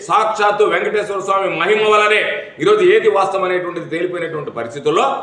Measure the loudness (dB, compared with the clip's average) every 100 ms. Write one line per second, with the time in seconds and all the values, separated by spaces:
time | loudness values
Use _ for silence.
0 | -2 0 0 0 0 2 2 0 -2 -4
1 | -4 -4 -2 -2 -2 -2 0 2 4 4
2 | 4 2 0 -6 -10 -2 2 4 6 4
3 | 4 2 2 0 -2 -2 -4 -8 -6 -4
4 | -4 -4 -6 -8 -8 -8 -10 -4 0 2
5 | 0 -2